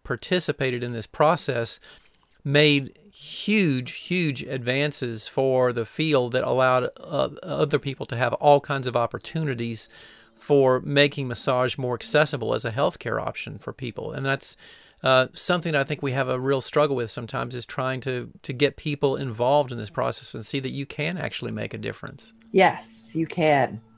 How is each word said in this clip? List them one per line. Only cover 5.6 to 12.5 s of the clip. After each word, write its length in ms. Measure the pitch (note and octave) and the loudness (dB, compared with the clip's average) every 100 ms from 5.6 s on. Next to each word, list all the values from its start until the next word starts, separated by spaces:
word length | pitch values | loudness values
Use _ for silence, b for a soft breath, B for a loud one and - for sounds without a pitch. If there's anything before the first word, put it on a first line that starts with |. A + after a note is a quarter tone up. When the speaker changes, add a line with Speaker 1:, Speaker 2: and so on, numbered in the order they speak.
| B2+ | 2
Speaker 1:
the 140 | A#2+ A2 | 2 -4
field 480 | - D#3+ C#3 A#2+ | -2 2 4 2
that 100 | B2+ | 0
allowed, 460 | B2+ B2+ C3 B2+ B2 - | 0 2 4 4 0 -6
uh, 300 | - C#3+ C3+ D3 | -4 0 0 -2
other 380 | F3 C#3+ D3 C#3+ | -6 0 0 0
people 260 | C#3+ C3 C3 | -2 -8 -6
to 120 | A#2+ | -2
have 160 | B2 | -2
all 260 | - D3 C#3+ | 2 6 6
kinds 260 | - C#3 B2+ | 4 -4 0
of 120 | A#2 | 0
opportunities 920 | A#2 A2 - D#3+ D3+ A#2+ A#2 A2+ - B B B B _ | 0 -4 -6 -4 -2 -2 -4 -4 -8 B B B B _
for 460 | - C#3+ C3 B2+ | 4 6 6 4
making 440 | D3 C#3+ C#3+ D3 C3 | 2 4 4 2 -6
massage 520 | A#2+ - B2+ B2+ C3 | -4 0 0 0 0
more 160 | B2 | -2
accessible 600 | A#2+ - D3+ D3+ C3 A2+ | -2 2 2 2 0 -2